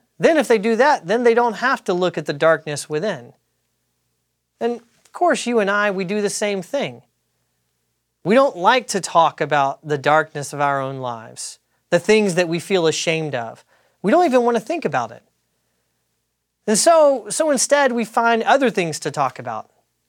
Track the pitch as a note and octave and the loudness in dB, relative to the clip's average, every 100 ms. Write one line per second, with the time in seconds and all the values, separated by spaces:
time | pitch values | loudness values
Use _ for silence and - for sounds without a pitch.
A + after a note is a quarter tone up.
0 | _ - A#3 D#4 A3+ A3 A3 A3 C#4+ C#4 | _ 0 2 2 2 2 2 2 2 0
1 | E3 A#3 A#3+ A#3 A#3+ F#3 B3 B3 - F3+ | -2 0 2 2 0 -2 -4 -4 -2 -2
2 | F3+ E3 D3+ D3 D#3+ D#3 D#3 C#3+ - D3+ | -2 -2 -6 0 2 2 -2 -10 -6 -6
3 | G#3 C#3+ A#2+ _ _ _ _ _ _ _ | -4 -8 -12 _ _ _ _ _ _ _
4 | _ _ _ _ _ - A#3 A#3+ _ _ | _ _ _ _ _ -6 -6 -6 _ _
5 | _ - F4 B3 A#3+ A#3 G3 G#3 G#3 F#3+ | _ -2 0 0 0 0 0 0 0 -2
6 | F3+ G#3 G3+ - G#3 G3 F3 C#4 E3 A#2+ | -4 -4 -4 -4 -4 -6 -6 -6 -6 -10
7 | _ _ _ _ _ _ _ _ _ _ | _ _ _ _ _ _ _ _ _ _
8 | _ _ D#3+ A#3+ C4+ F3 F#3+ B3+ - F#3+ | _ _ 0 2 2 2 2 2 0 -6
9 | - E3+ D#3 - D3 D3 C#3 - D#3 D3 | 0 2 2 0 -2 0 0 -2 -6 -2
10 | D3 D#3 D3+ D3 C#3 C#3+ C#3+ C#3 C3+ C3+ | 2 2 2 -6 -8 -4 -2 -2 -4 -6
11 | B2 A#2 A2+ A#2+ - - _ _ - F3 | -8 -10 -14 -16 -16 -16 _ _ -2 0
12 | F3 G#3+ G3+ E3+ E3+ E3+ - F#3 D#3+ D3+ | 4 2 2 0 0 -2 -2 0 2 0
13 | E3+ D#3+ D3+ B2+ A2+ - _ _ _ _ | -2 -2 -4 -6 -8 -14 _ _ _ _
14 | F#3+ D#4+ E4+ B3 A#3+ A#3 A3+ E4 G#3 C#3 | 2 4 4 4 2 0 -2 -6 -4 -4
15 | A#2 A#2 _ _ _ _ _ _ _ _ | -4 -10 _ _ _ _ _ _ _ _
16 | _ _ _ _ _ _ - G#3+ E4 E4 | _ _ _ _ _ _ -2 2 4 6
17 | D4 C4 G#3 - D#4 C4+ - C#4+ C4+ A#3+ | 4 2 -4 -4 -2 0 2 2 2 0
18 | A3 B3 A#3 A3+ G#3 C4+ B3 F#3+ E3 D3 | -4 0 0 0 2 2 2 -2 -4 -6
19 | D3+ D3 C3 - A#2+ A2 - _ _ _ | -6 -4 -4 -6 -12 -12 -14 _ _ _